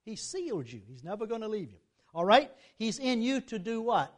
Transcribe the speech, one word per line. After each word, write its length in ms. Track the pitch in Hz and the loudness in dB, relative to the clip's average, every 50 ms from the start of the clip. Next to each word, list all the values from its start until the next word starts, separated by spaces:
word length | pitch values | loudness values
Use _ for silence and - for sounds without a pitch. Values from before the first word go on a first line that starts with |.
| _ 220 | _ -14
He 80 | 220 | -12
sealed 560 | - - - - 381 349 330 240 175 131 117 | -10 -10 -10 -8 -6 -6 -4 -4 -6 -6 -8
you. 100 | 123 113 95 104 | -12 -16 -16 -18
He's 160 | 127 127 127 | -18 -16 -12
never 240 | 165 196 208 240 214 | -10 -8 -6 -6 -6
gonna 220 | 233 226 220 214 | -6 -6 -6 -6
leave 200 | 214 214 180 120 | -6 -6 -6 -8
you. 100 | 98 - _ _ _ _ _ _ - | -12 -18 _ _ _ _ _ _ -4
All 100 | 160 170 | 0 6
right? 260 | 190 208 262 294 269 - - - - _ - | 8 8 8 8 6 0 -18 -20 -18 _ -4
He's 200 | 214 226 208 - | -4 -2 -2 -2
in 240 | 269 254 254 233 | 0 0 2 2
you 200 | 226 247 269 262 | 2 2 0 0
to 180 | 262 - 226 220 | -2 -4 -6 -6
do 220 | 175 220 226 226 | -4 -4 -4 -2
what? 360 | 226 233 233 185 139 - - | 0 2 2 2 2 0 -4